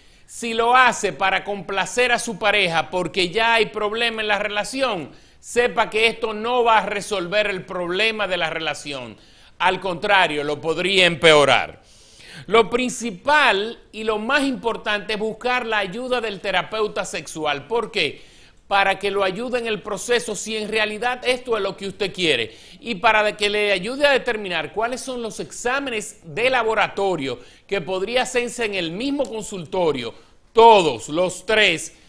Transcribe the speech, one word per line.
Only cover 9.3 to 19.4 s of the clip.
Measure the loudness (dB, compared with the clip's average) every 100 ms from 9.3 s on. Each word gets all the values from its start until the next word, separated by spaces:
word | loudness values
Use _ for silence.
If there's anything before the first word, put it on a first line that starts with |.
| -20 -20 _
Al | 0 2
contrario, | -2 -4 2 4 4 2
lo | -4 -4
podría | -4 -2 0 4 4
empeorar. | 6 8 8 8 4 2 -8 -20 -20 -20 -20 -20 -18 2
Lo | 2 4
principal | 0 -2 -4 -8 -6 2 4 4 2 -2 -8 -16
y | -8
lo | -4 -2
más | 0 0
importante | 0 -2 -4 -4 -4 -4 -4
es | -4
buscar | -4 -4 -2 -2 0
la | -2
ayuda | -2 -4 -4 -2
del | -2 -6
terapeuta | -2 -2 -2 -2 -2 -2
sexual. | -6 -8 -8 -4 -2 -2 -2
¿Por | -4 -2
qué? | 0 -2 -2 -16 -20 -20 -20 0
Para | 2 2 2
que | -2
lo | 0
ayude | 0 -2